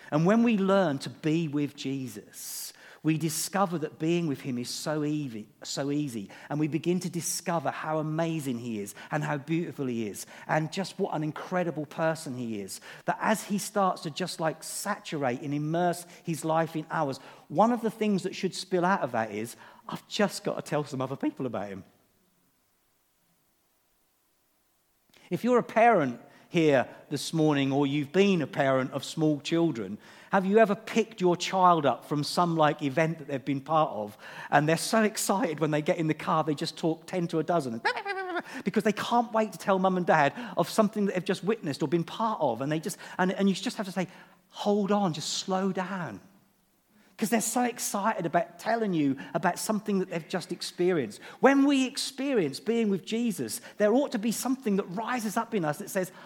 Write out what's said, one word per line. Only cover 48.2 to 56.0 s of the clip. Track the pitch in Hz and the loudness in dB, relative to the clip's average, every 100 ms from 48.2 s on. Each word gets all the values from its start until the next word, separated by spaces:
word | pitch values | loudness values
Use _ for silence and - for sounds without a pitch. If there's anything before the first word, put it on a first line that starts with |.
| 165 | 0
about | - - - | 0 0 -4
telling | 214 233 214 | -2 0 2
you | 165 143 135 - 170 | 2 2 0 -4 0
about | 175 170 | 0 0
something | - 208 208 190 | -2 -2 0 0
that | 185 | 0
they've | 175 156 | -4 -4
just | 185 - | -6 -6
experienced. | - - - 180 175 110 - - - | -8 -8 0 2 2 0 -6 -18 2
When | 254 277 277 | 6 6 6
we | 277 254 | 4 2
experience | - - - 277 247 147 135 | -2 -6 -4 0 2 0 -2
being | - 233 214 | 0 2 2
with | 196 - | 0 -2
Jesus, | 226 240 175 113 - - - | -2 -2 -2 -6 -8 -10 0
there | 208 | 4
ought | 247 277 | 4 2
to | 226 | -2
be | 226 | -2
something | - 247 262 214 196 | -2 -2 -2 0 0
that | - | -2
rises | 180 220 247 214 226 | -6 -4 -4 -2 -4
up | 226 | -2
in | 214 | 0
us | 156 147 | 0 -2
that | 202 | -4
says, | 196 | -4